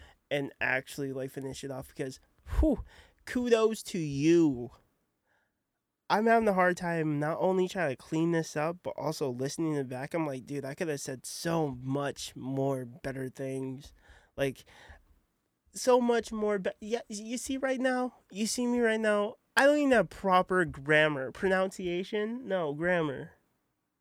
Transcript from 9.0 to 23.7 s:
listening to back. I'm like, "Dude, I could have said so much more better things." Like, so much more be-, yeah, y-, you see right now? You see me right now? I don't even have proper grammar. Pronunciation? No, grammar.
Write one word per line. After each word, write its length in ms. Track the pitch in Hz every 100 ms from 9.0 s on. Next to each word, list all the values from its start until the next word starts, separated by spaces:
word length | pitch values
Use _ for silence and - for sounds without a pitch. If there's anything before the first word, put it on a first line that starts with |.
| 135 156 143
listening 440 | 123 131 - 165
to 100 | 147
back. 300 | 131 127 139
I'm 120 | 175 156
like, 200 | 131 135
"Dude, 180 | 143
I 100 | 135
could 140 | 143 175
have 120 | 143
said 240 | - 131 -
so 520 | - 170 165 151 127
much 500 | 131 139 139 - - -
more 480 | 127 135 135 135
better 440 | 123 127 139 135 131
things." 640 | - 135 135 131 131 143 - - - _ -
Like, 280 | 139 120 - - - - _ _ _ _ _ _ _
so 280 | - - 247
much 320 | 240 233 220
more 260 | 220 214 208
be-, 120 | 190 -
yeah, 200 | 214 233 -
y-, 80 | 208
you 160 | 220 240
see 180 | - 269
right 240 | 262 262
now? 340 | 262 254 254 - _
You 160 | 185 214
see 200 | - 240
me 140 | 240
right 200 | 233 220
now? 360 | 220 208 208 - _ -
I 100 | 277
don't 120 | 294
even 140 | 285
have 180 | 240 175
proper 540 | - 196 185 185 185
grammar. 680 | 165 139 139 151 156 147 131
Pronunciation? 1160 | - 196 185 190 190 185 175 185 214 214 240 254
No, 260 | 190 160
grammar. 560 | 147 170 180 156 131 151 - _ _ _